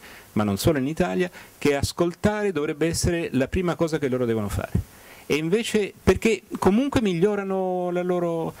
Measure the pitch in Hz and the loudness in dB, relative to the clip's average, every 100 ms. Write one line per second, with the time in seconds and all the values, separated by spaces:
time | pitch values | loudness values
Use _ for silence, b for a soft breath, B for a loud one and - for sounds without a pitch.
0 | B B B - 107 98 - 147 131 160 | B B B -2 0 2 2 0 0 -2
1 | 180 185 180 B B B 143 139 - - | 0 0 -2 B B B 0 0 0 0
2 | 175 - 208 214 208 151 151 147 160 160 | -2 0 -2 0 -2 -2 -2 -2 -2 0
3 | 180 170 165 127 131 185 175 151 165 151 | -2 -2 0 0 0 0 -2 0 0 0
4 | 135 127 120 113 101 104 - - - B | -2 0 0 0 -2 -4 -2 -2 -4 B
5 | B B B 147 160 214 226 214 196 - | B B B -2 2 0 0 -2 -2 -2
6 | - 190 226 214 - - 185 208 277 269 | 2 4 4 0 -4 0 2 4 2 2
7 | 214 170 208 202 196 190 185 180 180 175 | 0 2 2 0 -2 -2 -2 -2 -2 -2
8 | 180 175 170 165 160 - | 0 0 0 -2 -4 -8